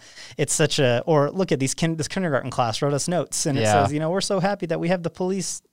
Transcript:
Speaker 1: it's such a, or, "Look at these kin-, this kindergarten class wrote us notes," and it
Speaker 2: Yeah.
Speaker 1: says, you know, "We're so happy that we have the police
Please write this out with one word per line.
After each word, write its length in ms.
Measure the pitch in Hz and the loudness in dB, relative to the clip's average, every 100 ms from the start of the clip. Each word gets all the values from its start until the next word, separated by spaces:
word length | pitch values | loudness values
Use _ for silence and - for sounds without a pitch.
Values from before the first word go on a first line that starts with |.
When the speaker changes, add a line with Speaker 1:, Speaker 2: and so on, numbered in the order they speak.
| - - - - | -10 -20 -12 -4
Speaker 1:
it's 160 | 143 | -2
such 240 | - 151 - | 2 2 4
a, 240 | 123 120 | 2 2
or, 260 | - 151 143 | 2 2 2
"Look 220 | 185 180 | 0 -2
at 80 | 143 | 0
these 140 | 135 | 0
kin-, 220 | - 165 160 | 0 -2 -2
this 120 | - | -4
kindergarten 420 | 196 175 131 - | -4 0 0 -2
class 300 | - 117 107 | 0 0 0
wrote 140 | 143 | 0
us 140 | 143 - | 0 0
notes," 360 | 175 127 - | -2 -2 -2
and 140 | 160 120 | 0 2
it 40 | |
Speaker 2:
Yeah. 220 | 107 104 | 4 4
Speaker 1:
says, 80 | 101 | 2
you 80 | 147 | 0
know, 100 | 160 | -2
"We're 120 | 190 | -2
so 180 | - 190 | 0 0
happy 240 | 196 202 170 | 0 -2 -4
that 140 | 160 | -2
we 80 | 170 | 0
have 140 | 185 | -2
the 80 | 170 | -2
police 500 | - 180 196 - - - | -4 -4 -4 -6 -10 -14